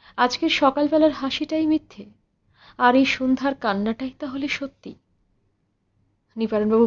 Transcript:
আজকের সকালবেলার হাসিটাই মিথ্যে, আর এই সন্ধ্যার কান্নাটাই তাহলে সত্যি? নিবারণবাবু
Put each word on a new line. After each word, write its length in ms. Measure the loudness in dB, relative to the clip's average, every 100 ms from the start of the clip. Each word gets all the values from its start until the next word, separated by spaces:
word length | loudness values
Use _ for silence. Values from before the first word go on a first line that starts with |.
| _ -2
আজকের 340 | -2 0 -2
সকালবেলার 640 | 2 2 2 2 4 4
হাসিটাই 540 | 2 -6 -6 -4 -2 0
মিথ্যে, 380 | -2 -4 -16 -20 _ _ _ _ _ -20 0
আর 140 | 2
এই 120 | 4 2
সন্ধ্যার 480 | 0 -2 0 -2
কান্নাটাই 580 | -4 -4 -2 -4 -6 -10 -10
তাহলে 280 | -12 -8 -8
সত্যি? 440 | -6 -10 -14 -20 -20 _ _ _ _ _ _ _ _ _ _ _ _ _ -6
নিবারণবাবু 500 | -2 0 2 4